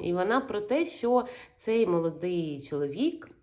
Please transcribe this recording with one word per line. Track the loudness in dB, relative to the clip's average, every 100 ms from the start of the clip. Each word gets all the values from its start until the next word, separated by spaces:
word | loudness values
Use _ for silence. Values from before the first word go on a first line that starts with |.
І | -2
вона | 0 2 0
про | 0 -4
те, | 0 0 0
що | 0 2 4 2 -6 -16 -10
цей | 0 2 4
молодий | 4 2 -2 -2 0 -2 -4
чоловік, | -4 -2 -2 0 -2 -2 -12 -20